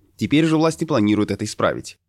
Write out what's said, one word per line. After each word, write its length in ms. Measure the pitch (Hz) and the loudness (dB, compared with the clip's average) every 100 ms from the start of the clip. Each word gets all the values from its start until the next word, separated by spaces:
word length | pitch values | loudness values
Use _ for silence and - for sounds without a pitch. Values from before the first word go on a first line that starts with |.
| _ _ | _ _
Теперь 300 | 110 143 160 | 0 2 2
же 100 | 156 | 2
власти 300 | 165 156 160 | 0 0 -2
планируют 440 | 139 104 104 98 | 0 2 2 0
это 140 | 98 | -4
исправить. 540 | 107 - 101 60 - - | -8 -2 -2 -2 -10 -20